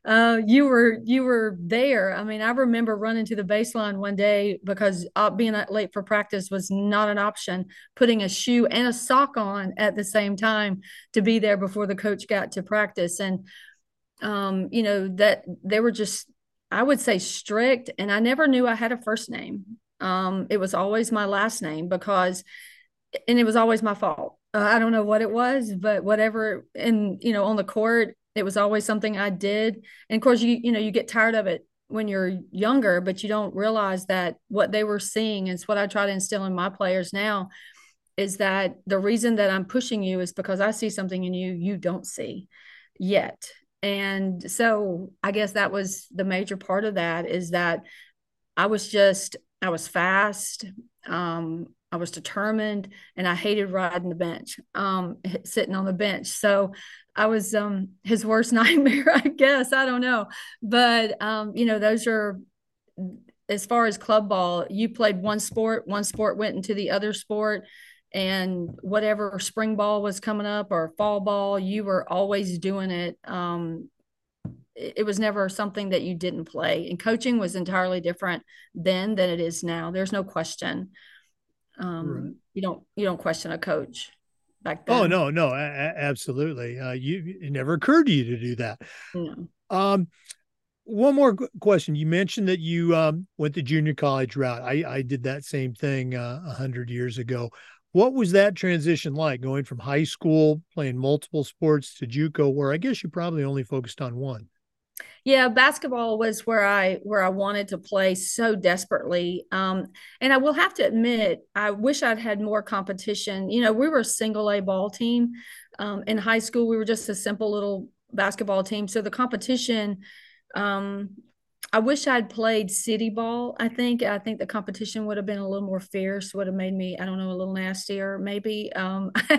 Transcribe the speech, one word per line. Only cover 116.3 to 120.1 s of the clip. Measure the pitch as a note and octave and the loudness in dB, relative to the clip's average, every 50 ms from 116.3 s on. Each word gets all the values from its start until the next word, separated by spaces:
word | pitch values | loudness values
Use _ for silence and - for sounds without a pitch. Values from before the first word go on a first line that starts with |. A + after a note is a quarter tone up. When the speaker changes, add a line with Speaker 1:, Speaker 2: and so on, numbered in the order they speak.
| A3+ A3+ | 2 2
Speaker 1:
school, | A3 - - A#3+ A#3 A3+ | 2 0 0 2 2 2
we | A3+ A3 | 2 0
were | A3 | 0
just | G#3 A3+ A3 - - | 0 -2 -2 -2 -4
a | G3+ | -6
simple | F#3+ - G#3 G#3 G3 A3 G#3 | -4 -4 -4 -4 -2 -2 -2
little | G#3 G#3 G3+ G3+ G3+ F#3 - - _ _ _ _ | -2 -2 -2 -4 -4 -6 -8 -10 _ _ _ _
basketball | - G3+ G3 G3 G3 - A3+ G3 G3 F#3+ F#3+ | -2 0 0 0 0 -2 -2 0 0 0 0
team. | - G#3+ G#3 G#3 F#3+ | 0 -2 -4 -4 -2
So | - A3+ G3 | -2 -2 -2
the | G#3+ | -2
competition, | G#3 - B3 B3 B3 G3+ - - B3+ A#3+ - - A#3 A3 G#3 G#3 G3 F#3+ - - | -2 -2 -2 -2 -2 -4 -2 0 0 0 0 0 0 0 0 -2 -4 -6 -8 -14